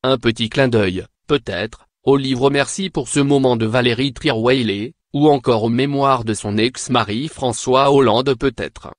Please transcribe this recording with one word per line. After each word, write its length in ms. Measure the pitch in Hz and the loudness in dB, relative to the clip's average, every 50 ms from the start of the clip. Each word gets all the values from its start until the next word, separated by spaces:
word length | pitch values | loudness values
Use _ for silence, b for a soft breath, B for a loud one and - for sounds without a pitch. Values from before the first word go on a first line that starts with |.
Un 140 | - 131 135 | 0 0 -2
petit 320 | 127 - 117 113 - 117 110 | 0 0 -2 -2 -2 -6 -4
clin 200 | - 139 135 127 | 0 0 0 2
d'œil, 360 | 117 113 104 92 90 90 - - _ _ _ | 2 2 0 0 -2 -6 -10 -12 _ _ _
peut-être, 600 | - 151 139 117 - 98 85 101 113 - - _ _ _ _ _ | -4 -4 -2 -2 -6 -6 -6 -6 -8 -10 -16 _ _ _ _ _
au 120 | - 139 | 2 2
livre 340 | 139 135 131 131 120 139 139 | 2 2 -2 -2 0 0 2
Merci 380 | 139 143 135 - - - 190 190 | 2 2 -2 -2 -4 -8 -8 -6
pour 200 | _ 160 131 - | _ -6 -6 -2
ce 120 | - 135 | 0 0
moment 360 | 139 139 143 139 135 127 123 | 2 2 2 4 4 2 2
de 100 | 113 113 | 2 0
Valérie 480 | 110 110 127 120 123 117 113 135 143 120 | 0 0 2 2 2 0 0 -2 -4 -4
Trierweiler, 800 | - - 151 127 113 113 123 131 139 120 110 98 101 107 131 - _ _ _ | -4 -4 -2 -2 0 2 2 2 2 2 -2 -2 -4 -6 -10 -12 _ _ _
ou 160 | - 139 147 151 | -2 2 4 4
encore 360 | 147 135 120 131 120 110 107 | 4 4 2 0 0 2 2
aux 40 | 117 | 0
mémoires 560 | 117 120 135 143 143 139 139 139 135 123 113 | 0 0 0 0 0 0 2 2 2 0 0
de 100 | 110 107 | -4 -6
son 220 | - - 107 101 | -6 -4 -4 -2
ex-mari 720 | 107 110 127 131 - - - 127 120 110 104 104 113 143 156 | 0 0 -2 -2 -6 -8 -2 -2 -2 0 -2 -4 -6 -6 -8
François 640 | - - 135 127 113 - - 127 127 131 139 139 | -8 -4 -4 -4 -4 -2 -2 0 2 2 4 4
Hollande 420 | 143 139 135 117 104 117 131 139 135 | 4 4 4 4 2 2 2 0 -2
peut-être. 600 | 117 - 139 120 - 95 73 _ - - 73 - | 0 -2 -4 -4 -4 -10 -10 _ -14 -18 -18 -20